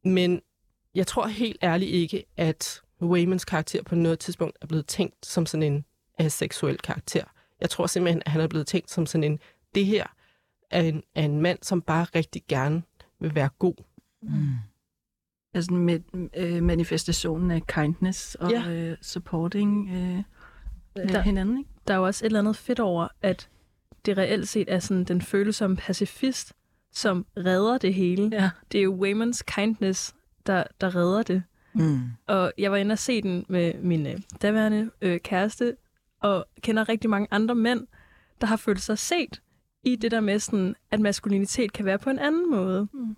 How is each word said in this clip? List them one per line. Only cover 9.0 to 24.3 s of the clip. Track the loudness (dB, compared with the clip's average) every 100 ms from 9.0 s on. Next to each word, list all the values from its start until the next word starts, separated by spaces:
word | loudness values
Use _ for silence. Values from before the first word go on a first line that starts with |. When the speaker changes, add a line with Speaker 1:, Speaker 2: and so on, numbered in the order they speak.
| 0
Speaker 1:
sådan | 0
en, | 0 -2 -8 _ _ 0
det | 2
her | 2 -2 _ _ _ _ _ _
er | 0
en, | 2 -2 -6 -2
er | 0
en | 2
mand, | 2 0
som | -2 -2
bare | 0 0 2 0
rigtig | -2 -6 -4
gerne | 0 0 -2 -4 _ -20 _
vil | -4 0
være | -2 _
god. | -2 -2 -16 _ _ _
Speaker 2:
Mm. | -4 -2 0 -2 -8 _ _ _ _ _ _ _ _
Speaker 3:
Altså | -4 0
med, | 2 2 0 -4 -10 -8 -6
øh, | -4 0
manifestationen | 2 2 0 -2 0 -2 -2 0 0
af | 0 -2
kindness | 0 0 0 -2 -2 -10 -6
og, | 0
Speaker 1:
Ja. | 0 -2
Speaker 3:
øh, | -4 -6 -8
supporting, | -10 -12 -6 -2 -2 0 2 0 -2
øh, | -4 -2 -4 -6 -14 -20 -16 -16 -16 -14 -6 0
Speaker 4:
Der | 2
Speaker 3:
øh, | 2
hinanden, | 2 0 -2
ikke? | -4 -10 0
Speaker 4:
der |
er | 2
jo | 2
også | 2 0
et |
eller | 2
andet | 2 0
fedt | -2 0
over, | 0 0 -2 -2
at | -2 -2 -6 _ _ _ _ -6 -2
det | 2
reelt | 2